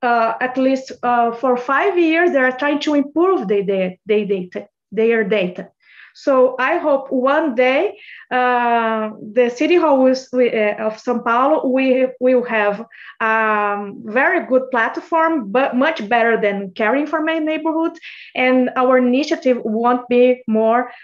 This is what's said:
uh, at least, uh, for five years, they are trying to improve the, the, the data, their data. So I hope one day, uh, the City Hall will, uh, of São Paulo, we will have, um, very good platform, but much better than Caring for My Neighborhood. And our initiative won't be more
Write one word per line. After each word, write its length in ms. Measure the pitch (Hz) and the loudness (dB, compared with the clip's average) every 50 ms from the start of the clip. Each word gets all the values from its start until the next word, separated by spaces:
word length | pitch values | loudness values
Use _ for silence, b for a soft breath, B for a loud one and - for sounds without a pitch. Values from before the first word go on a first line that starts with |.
uh, 320 | 254 240 240 233 226 226 226 - | -2 0 2 2 0 0 -2 -4
at 160 | 254 254 - 269 | -6 -4 -2 0
least, 340 | 262 262 269 262 - - 220 - | 0 2 0 0 -4 -8 -12 -6
uh, 300 | - 247 240 240 233 233 | -2 0 0 2 0 0
for 240 | 233 - - 254 247 | -2 -2 -2 0 0
five 400 | 247 - - 277 285 359 403 359 349 | 0 -2 -2 0 0 0 0 2 2
years, 340 | 339 320 320 330 359 349 | 2 2 2 2 2 2
they 60 | 247 269 | 2 2
are 180 | 254 254 254 | 0 0 0
trying 240 | 254 285 294 302 285 | -2 -2 -2 -2 -2
to 140 | - 311 294 | -2 0 0
improve 520 | 285 277 285 - 320 349 381 370 302 226 190 | 0 0 0 0 0 2 2 2 0 0 -2
the, 140 | 208 202 | -2 -2
the, 340 | 190 190 196 190 185 185 180 _ - | 0 -2 -2 -2 -2 -4 -6 _ -4
the 180 | 202 214 214 208 | -2 0 0 0
data, 420 | 190 202 185 180 180 - 208 - - _ _ _ - | -2 -4 -4 -6 -8 -12 -14 -14 -16 _ _ _ -8
their 320 | 196 214 220 226 233 220 214 | -4 0 0 2 2 2 0
data. 440 | 185 220 208 185 180 180 - 190 - _ _ B B B B B B B | 0 0 -2 -2 -4 -6 -10 -14 -16 _ _ B B B B B B B
So 420 | B - 294 269 254 254 262 254 262 | B -2 0 4 4 4 2 2 0
I 180 | 254 269 330 | -2 -2 -2
hope 340 | 339 285 302 277 - - - | -2 0 0 -2 -2 -2 -4
one 440 | 269 254 240 269 285 311 330 302 226 | -2 0 0 2 2 2 0 0 0
day, 440 | 247 254 254 262 285 370 427 - B B B B B B B | 0 2 2 2 0 0 -2 -4 B B B B B B B
uh, 800 | 240 254 247 247 247 240 240 240 233 233 226 226 220 220 214 214 214 - - 214 | -2 0 0 2 0 0 0 2 0 0 0 0 -2 -2 -4 -6 -8 -12 -12 -4
the 160 | 202 247 247 240 | 0 0 0 0
City 280 | 240 - 302 330 349 | 0 0 2 2 2
Hall 260 | 349 330 302 269 262 | 4 4 4 4 4
will, 100 | 262 262 | 4 4
uh, 720 | 262 254 - - - 254 247 233 - 220 214 208 208 220 220 | 2 0 -4 -4 0 0 2 2 2 0 0 -2 -2 -2 -4
of 140 | 220 214 - | -6 -6 -6
São 220 | - 254 240 240 240 | -4 -4 -4 -2 0
Paulo, 420 | 240 233 240 269 285 311 - - 269 | 0 0 2 2 2 2 0 0 0
we 380 | 247 269 269 262 247 262 262 254 - - | 0 2 2 2 2 2 0 -2 -2 0
will 240 | 254 254 262 247 - | 2 2 2 2 0
have, 400 | - 226 220 214 208 202 202 233 - B B B B B B | 0 -2 0 0 0 -2 -4 -8 -16 B B B B B B
um, 840 | 226 220 220 220 220 214 214 208 208 202 202 208 208 202 - - 226 | -2 0 0 2 0 0 0 0 0 -2 -4 -6 -8 -10 -12 -14 -10
very 400 | 214 208 247 285 339 370 339 - | -4 -2 0 0 2 0 -2 -2
good 240 | - 262 254 262 - | 0 0 0 0 0
platform, 800 | - 226 226 247 - 330 - - 339 320 320 330 330 294 214 196 | -2 -2 -2 -2 -4 -8 -6 -2 0 0 2 2 0 -2 -4 -2
but 240 | 196 254 269 - 240 | 0 0 0 0 0
much 300 | 247 277 320 320 - 214 202 | 0 0 0 -2 -4 -4 -2
better 300 | 240 233 226 233 226 196 | 0 2 2 2 2 2
than 320 | 202 202 196 196 202 185 | 0 0 -2 -2 -6 -8
Caring 340 | 185 - 220 214 247 277 302 | -6 -2 -2 0 0 0 -2
for 160 | 294 320 311 | -2 -4 -4
My 160 | 311 320 320 330 | -2 -2 -2 -2
Neighborhood. 580 | 311 311 311 311 311 330 311 320 330 330 330 - B B B B B B B | -2 -2 -4 -2 -2 -2 -2 -2 -2 -4 -6 -10 B B B B B B B
And 360 | 254 254 254 254 254 247 247 - | -2 0 2 2 2 2 0 0
our 220 | 254 254 254 262 254 | 0 2 2 4 4
initiative 640 | 247 247 247 269 302 302 330 - - 262 247 233 - | 2 2 0 0 0 -2 -2 -2 0 0 0 0 -2
won't 420 | 220 214 226 233 240 247 247 247 - | -4 -4 -2 0 0 0 0 -2 0
be 340 | 247 247 247 254 247 254 - | 2 4 4 4 2 0 -2
more 440 | - 220 220 220 220 233 247 254 B B B | -2 0 0 2 2 2 0 -2 B B B